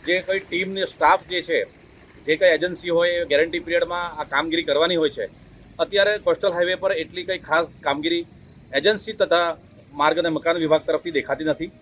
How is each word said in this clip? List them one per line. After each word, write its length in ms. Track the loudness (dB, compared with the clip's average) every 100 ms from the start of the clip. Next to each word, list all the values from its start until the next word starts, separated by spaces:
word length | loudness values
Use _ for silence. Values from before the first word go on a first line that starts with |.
| 0
જે 140 | -2
કંઈ 200 | 0 -4
ટીમની 420 | -4 -6 -4 -4
સ્ટાફ 460 | -6 0 2 2 0
જે 140 | -6
છે, 220 | -2 -2 -2 -10 -20 -20 -20 -12 -4
જે 100 | 4
કંઈ 140 | 4
એજન્સી 400 | 4 0 -4 -2
હોય, 200 | 2 2
એ 160 | 0 2
ગેરંટી 340 | 2 2 -2
પિરિયડમાં 600 | -2 0 0 -4 -6 -8
આ 40 |
કામગીરી 400 | -2 -2 0 -2
કરવાની 320 | 0 2 2 2
હોય 140 | 0
છે. 340 | -2 -10 -10 -20 -20 -20 -6
અત્યારે 380 | -2 2 2 2
કોસ્ટલ 360 | 0 0 0
હાઈવે 220 | 0 -2 0
પર 160 | -2
એટલી 320 | -2 -4 -8
કંઈ 140 | -6 -6
ખાસ 280 | 0 0 0 -4
કામગીરી 440 | -4 -2 -2 -4 -6 -18 -20 -20 -6
એજન્સી 400 | 0 0 0 -6
તથા 440 | -4 2 2 0 -4 -14 -20 -18
માર્ગ 240 | 0 2 2
અને 120 | 0
મકાન 280 | 0 0 0
વિભાગ 240 | 2 2 2
તરફથી 260 | -2 -2
દેખાતી 320 | -4 -4 -4
નથી 280 | -2 -4 -6 -12